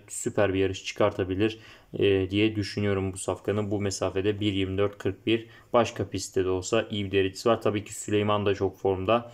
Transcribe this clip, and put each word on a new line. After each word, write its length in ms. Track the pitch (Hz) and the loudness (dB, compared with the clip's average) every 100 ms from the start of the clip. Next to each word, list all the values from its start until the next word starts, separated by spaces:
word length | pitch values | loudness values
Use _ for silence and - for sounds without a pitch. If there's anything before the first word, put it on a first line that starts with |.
| - | -6
süper 460 | - 117 110 98 | -8 -4 2 2
bir 60 | 95 | 4
yarış 260 | 95 95 - | 0 0 -8
çıkartabilir, 720 | - 104 - 92 95 107 - - - - | 0 0 2 -2 0 0 -2 -18 -20 -12
e, 360 | - 98 95 92 | 0 2 4 2
diye 260 | 101 110 104 | 2 2 0
düşünüyorum 580 | 98 104 101 98 95 | -4 -2 0 0 -2
bu 40 | 95 | -4
safkanın. 540 | - - - 104 101 | -6 -4 -2 -2 0
Bu 100 | 104 | 0
mesafede 580 | 101 - 190 - 104 101 | -2 -2 -2 0 0 0
bir 140 | 104 | 0
yirmi 240 | 98 95 95 | 0 -2 0
dört 200 | 101 - | -2 0
kırk 300 | 98 - 110 | -6 -4 0
bir, 200 | 113 - - - | 0 -2 -20 0
başka 360 | 120 110 - 98 | 2 2 -2 -6
pistte 360 | 95 - 98 92 | -6 -4 -2 0
de 40 | |
olsa 380 | 92 - 113 - | -2 0 0 0
iyi 140 | 104 98 | -6 0
bir 60 | |
derecesi 380 | 98 95 - 120 | 0 0 0 0
var. 120 | 113 | 2
Tabii 220 | 113 104 | 0 -2
ki 100 | 101 | -6
Süleyman 520 | - - 104 104 104 101 | -12 -2 0 2 2 2
da 100 | 98 | 2
çok 220 | 95 - | -2 0
formda. 540 | 98 92 92 117 117 | -2 0 2 0 0